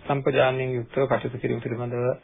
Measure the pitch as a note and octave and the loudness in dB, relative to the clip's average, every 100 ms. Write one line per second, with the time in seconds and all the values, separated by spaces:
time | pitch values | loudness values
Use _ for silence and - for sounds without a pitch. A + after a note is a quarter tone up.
0 | - C#3 C#3+ C3 C3 C3 B2+ B2 A#2 - | -2 0 2 4 4 2 -2 -2 -2 0
1 | C3 A#2 A#2+ A#2+ A#2+ A#2+ B2 A#2+ A#2+ A#2+ | 2 2 -2 -4 -4 -4 -4 -6 -4 -2
2 | B2 - | -2 -2